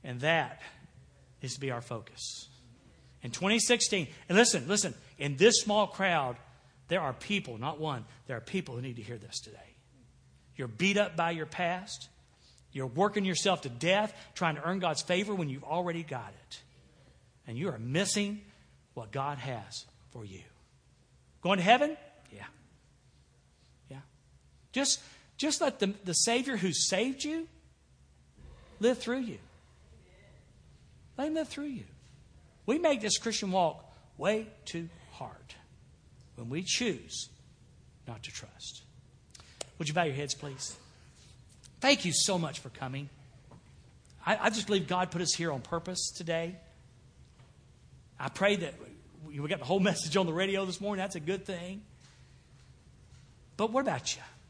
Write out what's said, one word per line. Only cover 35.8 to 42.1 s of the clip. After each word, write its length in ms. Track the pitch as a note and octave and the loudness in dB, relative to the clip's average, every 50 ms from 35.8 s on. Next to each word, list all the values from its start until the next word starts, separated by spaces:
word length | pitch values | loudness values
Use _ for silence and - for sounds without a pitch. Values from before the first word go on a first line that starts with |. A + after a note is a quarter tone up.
| - - - - - - - - - - - | -20 -20 -20 -20 -20 -20 -20 -20 -20 -20 -16
when 140 | - A#2 A#2 | -12 -10 -6
we 140 | C3 E3 F#3+ | -6 -4 -2
choose 640 | F3 - - B3 A3+ D#3 A2+ - - - - - - - - - - - - - - - - - - - - - | -2 0 0 2 0 -2 -2 -6 -10 -10 -10 -10 -12 -14 -20 -20 -20 -20 -20 -20 -20 -20 -20 -20 -20 -20 -20 -14
not 160 | - A#2 - - | -14 -14 -12 -12
to 80 | - | -12
trust. 500 | - - A2 - - - - - - - - - - - - - - - - - - - - - - - - - - | -12 -12 -14 -14 -18 -16 -14 -14 -14 -16 -20 -20 -20 -20 -20 -20 -20 -20 -20 -20 -20 -20 -20 -20 -14 -14 -14 -14 -8
Would 100 | - E3 | -6 -6
you 60 | D3 D3+ | 0 2
bow 120 | F3+ E3+ | 2 2
your 100 | D#3 C3 | 2 0
heads, 180 | C#3 D3 C3+ - | -4 -4 -6 -6
please? 420 | - - C#3+ C3+ B2+ - - - - - - - - - - - - - - - - - - - - - - - - | -8 -8 -12 -10 -10 -10 -12 -12 -14 -20 -20 -20 -20 -20 -20 -20 -20 -20 -20 -20 -20 -20 -20 -20 -20 -20 -20 -10 2
Thank 260 | - C4+ C#4+ - - | 6 6 6 6 4
you 60 | F3+ | 2